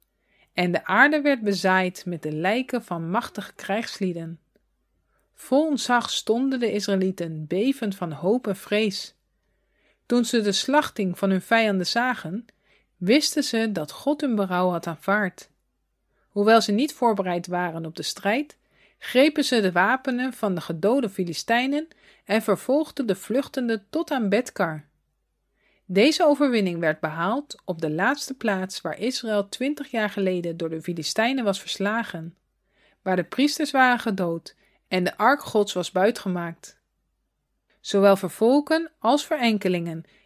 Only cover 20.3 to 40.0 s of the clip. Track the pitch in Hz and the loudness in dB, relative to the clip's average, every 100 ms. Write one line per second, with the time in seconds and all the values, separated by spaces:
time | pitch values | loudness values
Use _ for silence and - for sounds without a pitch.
20.3 | 254 208 175 - 165 196 269 220 - 175 | -2 -2 -2 -4 -2 2 2 0 -4 -6
21.3 | 160 - 233 262 285 320 _ _ _ - | -4 -2 0 0 -2 -6 _ _ _ -2
22.3 | 214 220 190 - 277 311 - 233 185 - | 0 2 0 2 0 0 -4 -2 -4 -2
23.3 | 240 - - 240 220 - 311 330 277 202 | -2 -2 -4 -2 -4 -4 -6 -2 -2 2
24.3 | 208 254 - 170 156 - _ _ _ _ | 0 0 -4 -4 -4 -12 _ _ _ _
25.3 | _ _ _ _ _ - 185 262 302 320 | _ _ _ _ _ -2 4 4 6 4
26.3 | 285 285 233 185 170 165 156 156 156 180 | 4 4 2 0 0 0 0 -4 -2 -2
27.3 | 262 294 - - 165 160 156 214 285 - | -2 -6 -14 -8 -4 -2 0 0 0 -6
28.3 | 262 226 190 190 - 165 - 220 254 226 | -4 -2 -2 -4 -6 -8 -4 -4 -4 -2
29.3 | 208 202 - 262 294 277 233 208 202 190 | -2 -2 -4 -4 -4 -6 -4 -4 0 0
30.3 | 180 170 165 165 160 165 170 151 - 233 | 0 -4 -4 -6 -6 -6 -6 -4 0 0
31.3 | 269 214 190 - - 196 226 226 165 165 | 2 0 -2 -6 -4 -2 -2 -4 -8 -12
32.3 | - _ _ _ _ _ _ 190 185 - | -16 _ _ _ _ _ _ -2 0 0
33.3 | - 285 - 294 269 254 240 233 196 175 | 2 2 2 0 4 4 4 0 -2 -2
34.3 | 165 - - _ _ _ 185 180 - 220 | -4 -8 -20 _ _ _ 0 0 2 4
35.3 | 285 - 214 202 180 170 185 202 - 190 | 4 0 0 0 -2 -4 2 2 0 -4
36.3 | 180 170 170 - - _ _ _ _ _ | -4 -6 -10 -18 -20 _ _ _ _ _
37.3 | _ _ _ _ _ - 202 202 196 175 | _ _ _ _ _ -2 4 6 6 2
38.3 | - 226 285 294 320 320 - 220 285 - | 0 4 4 4 0 -2 -4 0 0 0
39.3 | 302 233 214 190 180 170 160 | 0 2 2 0 -2 -4 -8